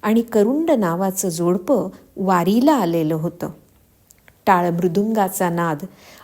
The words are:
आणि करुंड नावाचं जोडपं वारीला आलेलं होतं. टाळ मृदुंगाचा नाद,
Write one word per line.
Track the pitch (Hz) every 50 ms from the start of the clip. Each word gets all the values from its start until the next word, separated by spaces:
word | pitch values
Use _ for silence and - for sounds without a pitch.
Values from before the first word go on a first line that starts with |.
| -
आणि | 214 220 233 226
करुंड | 233 - 220 202 214 269 302 330 330
नावाचं | 311 240 208 170 165 175 196 190 185 190 - 190
जोडपं | 165 165 175 175 180 196 180 - 285 214 - 190 - - - - _
वारीला | - 202 185 190 175 165 180 202 240 247 302 311
आलेलं | 262 196 170 170 170 160 151 165
होतं. | 156 156 175 - - - 156 165 - - _ _ _ _ _ _ _ _ _ _ _ _ - _ _ _
टाळ | - 190 180 175 175
मृदुंगाचा | 170 170 175 185 165 196 202 220 220 214 196 185 196 - 190 175
नाद, | 170 170 175 170 156 147 196 185 - - - - - -